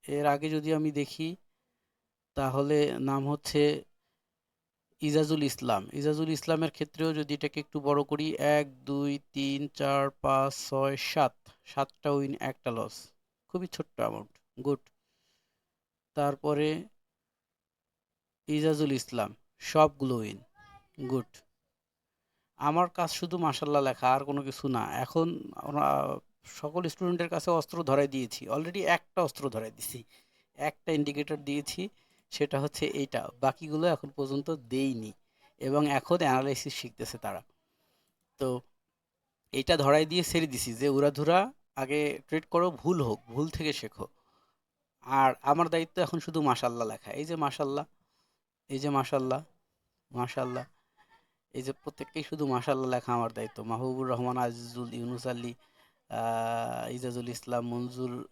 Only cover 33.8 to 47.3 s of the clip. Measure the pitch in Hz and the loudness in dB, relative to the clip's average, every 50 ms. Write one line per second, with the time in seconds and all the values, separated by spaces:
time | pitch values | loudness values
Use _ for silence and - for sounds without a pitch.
33.8 | 165 175 160 - - 139 - - 139 135 139 143 139 - 160 143 120 117 127 131 | 2 2 2 0 -4 -12 -6 -6 -4 -2 -2 -4 -2 -4 -6 -6 -6 -4 -2 0
34.8 | 135 135 127 113 110 104 98 _ _ _ _ _ _ _ _ _ - 135 139 147 | 0 0 -2 -4 -8 -10 -14 _ _ _ _ _ _ _ _ _ -2 2 2 4
35.8 | 151 147 139 135 - - 175 175 170 139 127 131 135 139 139 - - 143 - - | 4 4 2 0 2 2 2 4 4 4 4 4 2 0 -2 -2 -4 -8 -8 -8
36.8 | - 120 - - 113 - - 117 - 107 95 87 - _ _ _ _ _ _ _ | -10 -12 -10 -10 -10 -10 -10 -8 -8 -8 -8 -8 -12 _ _ _ _ _ _ _
37.8 | _ _ _ _ _ _ _ _ _ _ _ _ 135 131 123 123 - _ _ _ | _ _ _ _ _ _ _ _ _ _ _ _ -2 -2 -2 -4 -8 _ _ _
38.8 | _ _ _ _ _ _ _ _ _ _ _ _ _ _ - 135 135 - 175 151 | _ _ _ _ _ _ _ _ _ _ _ _ _ _ -4 -2 4 4 4 6
39.8 | 139 139 143 151 160 156 170 180 170 - - 170 165 151 127 113 - 127 117 113 | 8 8 8 8 8 6 2 0 0 4 2 2 2 2 -2 -4 -4 -4 -2 2
40.8 | 135 143 135 139 143 147 143 143 147 151 170 185 202 254 - _ _ _ _ 135 | 2 4 6 6 4 4 4 4 4 6 6 6 4 2 -4 _ _ _ _ -6
41.8 | 135 131 147 151 147 147 139 - - _ 156 160 - _ - 170 175 180 160 - | -2 0 0 0 0 0 -2 -4 -6 _ -2 -2 -2 _ 2 2 2 2 0 0
42.8 | - 160 180 170 135 117 107 - _ - 113 135 151 160 - - 160 151 139 - | 0 0 2 2 2 0 0 -4 _ -8 -4 -4 -4 -2 -4 -4 -4 -2 -4 -4
43.8 | - 110 - - - - _ _ _ _ _ _ _ _ _ _ _ _ _ _ | -8 -12 -10 -12 -12 -12 _ _ _ _ _ _ _ _ _ _ _ _ _ _
44.8 | _ _ _ _ - - 135 135 135 131 123 - - 135 147 160 170 160 165 165 | _ _ _ _ -6 0 4 6 6 4 4 2 2 2 4 4 4 4 2 0
45.8 | 165 - _ 180 170 - - 165 - - 156 165 151 135 123 - - 123 120 120 | 0 -2 _ -2 0 0 0 -4 -4 -2 -2 2 4 4 2 2 2 -2 0 -2
46.8 | 117 107 110 - - - - 139 151 160 | -4 -4 -4 -8 -10 -10 -8 -8 -6 -6